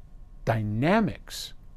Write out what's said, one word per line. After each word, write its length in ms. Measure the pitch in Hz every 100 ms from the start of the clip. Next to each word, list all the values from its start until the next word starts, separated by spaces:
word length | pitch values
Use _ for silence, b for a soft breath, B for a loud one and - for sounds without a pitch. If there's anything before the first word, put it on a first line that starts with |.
| - - - -
dynamics 1080 | - 117 107 107 147 214 185 90 - - - - -